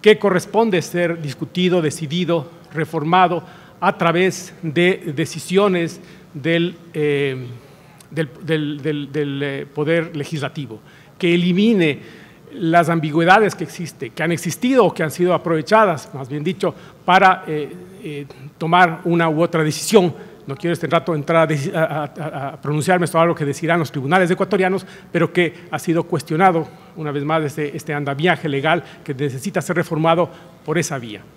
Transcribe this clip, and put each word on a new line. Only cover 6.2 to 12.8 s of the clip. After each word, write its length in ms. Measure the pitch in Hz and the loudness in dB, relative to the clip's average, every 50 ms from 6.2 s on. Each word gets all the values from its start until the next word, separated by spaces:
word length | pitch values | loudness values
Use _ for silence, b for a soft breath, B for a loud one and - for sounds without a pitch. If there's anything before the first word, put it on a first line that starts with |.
| B B | B B
del, 440 | - 151 131 160 165 170 170 175 170 - - - | -16 -6 -2 0 2 2 0 -2 -4 -10 -20 -10
eh, 540 | - 160 151 147 147 139 143 139 131 131 127 123 120 120 B B B B B B B B - - | -4 -2 0 0 0 0 0 -2 -4 -6 -10 -14 -16 -18 B B B B B B B B -20 -10
del, 180 | 139 147 160 - - - | -6 -6 -6 -6 -8 -14
del, 400 | - 151 165 156 151 147 151 143 | -4 -2 -2 -2 -2 -4 -6 -6
del, 280 | 131 156 151 147 143 135 | -4 -4 -4 -4 -6 -6
del, 320 | 135 156 147 143 139 139 | -4 -4 -4 -4 -4 -4
eh, 240 | 143 143 139 135 143 143 - | -4 -6 -6 -8 -10 -10 -6
Poder 400 | 147 151 147 165 170 160 170 170 | -4 -2 0 0 0 -2 -4 -6
Legislativo, 680 | 151 139 - 165 147 135 139 - 160 139 110 110 107 B B B B B B B - | -8 -8 -6 -6 -6 -6 -6 -8 -10 -10 -10 -12 -18 B B B B B B B -2
que 160 | - 175 170 | 0 2 2
elimine 680 | 175 175 180 180 185 208 226 233 196 170 151 135 - B B B B B B B B B - | 4 4 2 2 4 4 4 4 4 4 2 0 -2 B B B B B B B B B -18
las 380 | - - 175 165 165 170 | -10 -6 -2 2 4 4